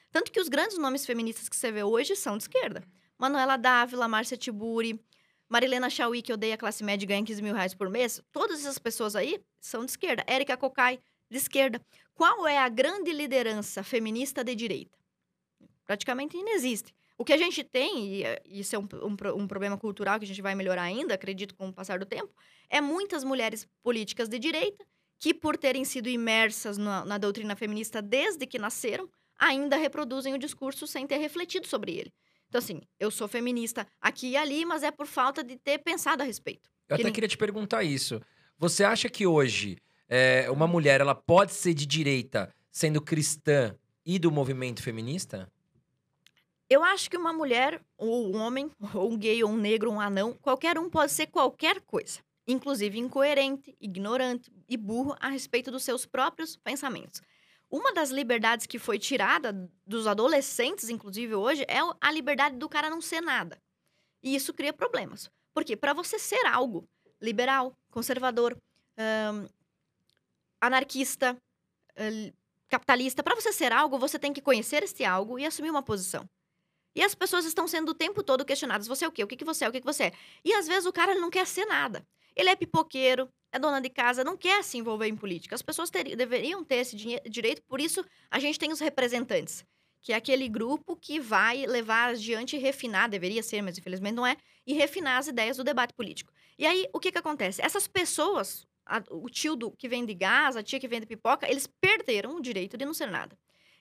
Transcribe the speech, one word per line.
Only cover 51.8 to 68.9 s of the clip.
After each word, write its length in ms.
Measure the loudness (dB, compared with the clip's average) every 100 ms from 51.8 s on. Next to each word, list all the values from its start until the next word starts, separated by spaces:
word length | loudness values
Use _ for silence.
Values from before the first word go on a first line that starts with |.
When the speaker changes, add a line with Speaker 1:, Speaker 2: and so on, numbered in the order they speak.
Speaker 1:
coisa. 380 | -2 -6 -6 -12 _ _ -4
Inclusive 520 | -2 0 -2 -2 -4
incoerente, 760 | -4 2 4 4 2 -2 -10 -14
ignorante 720 | -10 -6 -2 0 0 -2 -8 -20 _
e 80 | -6
burro 400 | -2 -2 -2 -2
a 100 | -4
respeito 420 | -4 -2 -2 -2
dos 120 | -4
seus 220 | -2 -4 -2
próprios 500 | 0 0 0 -8 -8
pensamentos. 640 | -6 -6 -4 -8 -10 -18 -20 _ _ _ _
Uma 240 | 0 2
das 180 | 2 0
liberdades 560 | 0 0 2 4 2 -2
que 100 | -8
foi 220 | -2 -2
tirada 520 | 0 2 4 2 0 -6 -10 _ -8
dos 200 | -2 0
adolescentes, 840 | 4 4 4 2 -2 -2 -2 -6
inclusive 440 | -8 -8 -8 -4
hoje, 320 | 0 0 0 0
é 160 | 0
o, 120 | 0 -4
a 120 | -6
liberdade 460 | -4 -2 0 0 -2
do 120 | -6
cara 200 | -4 -4
não 120 | -6
ser 180 | -6 -6
nada. 380 | -2 -4 -4 -12 _ _ _ _ _ _
E 140 | -4 -2
isso 180 | -4
cria 200 | -4 -6
problemas. 560 | -4 -4 -4 -6 -12 -18 _ _
Por 100 | -6
quê? 120 | -4 -2
Pra 180 | 0
você 260 | -2 -4 -6
ser 260 | -2 2 4
algo 420 | 2 0 -4 -12 _ _ _
liberal, 540 | -4 0 2 2 0 -8 _
conservador, 680 | -8 -4 0 0 2 2 0 _ _ _